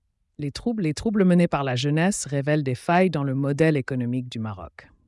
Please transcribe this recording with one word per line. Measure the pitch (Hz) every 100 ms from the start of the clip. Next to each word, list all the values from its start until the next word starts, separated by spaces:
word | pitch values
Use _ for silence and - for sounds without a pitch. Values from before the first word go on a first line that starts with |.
| _ _ _ -
Les | 147
troubles, | - 240 220
les | 156
troubles | 147 226 214
menés | 185 175 170
par | 151
la | 139
jeunesse | 123 143 151 180 208 139
révèlent | 143 135 151
des | 135
failles | 123 - 175 185
dans | 156
le | 139
modèle | 131 139 139 160 147
économique | 123 131 120 127 123
du | 117
Maroc. | 110 95 80 - - _